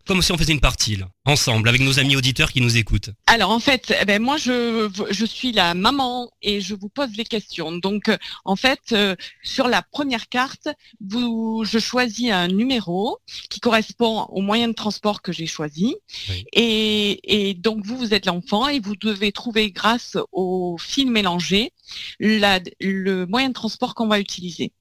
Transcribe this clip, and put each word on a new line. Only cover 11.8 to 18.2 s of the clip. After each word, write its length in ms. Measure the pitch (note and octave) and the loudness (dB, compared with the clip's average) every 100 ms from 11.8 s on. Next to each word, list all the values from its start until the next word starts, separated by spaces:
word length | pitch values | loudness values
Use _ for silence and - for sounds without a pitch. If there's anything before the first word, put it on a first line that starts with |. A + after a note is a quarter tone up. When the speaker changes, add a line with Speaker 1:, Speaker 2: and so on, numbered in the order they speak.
Speaker 2:
choisis 500 | - B3 B3 G#3 A#3+ | 0 0 -2 0 0
un 160 | F#3+ F3 | 2 2
numéro 720 | F#3+ B3+ B3+ F#3 F3+ A3+ G4+ - - - | 2 2 0 -2 -2 -2 -4 -10 -18 -14
qui 80 | - | -4
correspond 640 | A#3+ A3 G#3+ - A#3 A3 - | 2 2 0 0 0 0 -2
au 120 | F#3 | -2
moyen 280 | G3 A3 A#3 | 0 2 2
de 60 | |
transport 460 | A3 G#3+ - G#3+ G3+ | -2 -4 -2 -2 -2
que 120 | - | -4
j'ai 140 | D#3+ E3 | -6 -6
choisi. 500 | - D3+ D3 A3 G#4 - - - | -6 -6 -2 -2 -2 -8 -12 -8
Speaker 1:
Oui. 160 | F#2 G2+ | -10 -2
Speaker 2:
Et, 960 | - A#3 A3 G#3+ G#3+ G#3 - - G#3 G3 | 0 2 2 2 2 0 -2 0 0 0
et 60 | |
donc 300 | F3+ A3 A3 | -2 -2 -2
vous, 120 | G3+ B3+ | -6 -6
vous 180 | A#3 | -2
êtes 120 | G3+ | 0